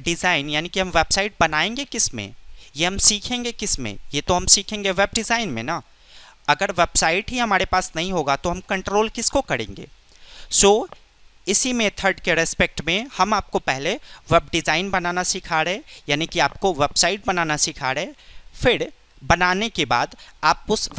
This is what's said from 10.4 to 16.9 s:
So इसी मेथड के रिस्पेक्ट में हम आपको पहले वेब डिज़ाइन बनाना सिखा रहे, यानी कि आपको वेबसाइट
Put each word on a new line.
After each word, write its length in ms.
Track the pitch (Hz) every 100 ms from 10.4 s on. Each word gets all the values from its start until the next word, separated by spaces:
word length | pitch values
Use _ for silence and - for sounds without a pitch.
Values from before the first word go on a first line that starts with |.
| -
So 360 | - 196 214 349 - _ _ - _ -
इसी 260 | 208 262
मेथड 460 | 240 208 - 196 180
के 140 | 190 160
रिस्पेक्ट 460 | 165 - 175 - 156
में 220 | 185 262 -
हम 160 | 190
आपको 260 | 208 - 190
पहले 340 | - 135 151 254 - - -
वेब 180 | 165 151
डिज़ाइन 380 | 165 160 160 196
बनाना 320 | 185 175 175
सिखा 380 | 180 190 - 160
रहे, 180 | 156 208 - - -
यानी 160 | 143 160
कि 120 | 170
आपको 340 | 143 - 196
वेबसाइट 520 | 143 143